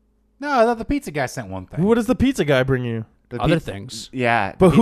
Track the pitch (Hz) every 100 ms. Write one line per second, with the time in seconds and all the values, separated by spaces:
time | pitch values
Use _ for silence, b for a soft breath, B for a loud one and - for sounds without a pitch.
0 | _ _ _ - 285 269 226 233 220 285
1 | 202 147 127 - 101 95 92 120 196 233
2 | 226 247 254 269 151 135 131 131 123 117
3 | 113 _ _ 120 123 165 - 98 95 113
4 | 104 131 120 117 98 - 185 165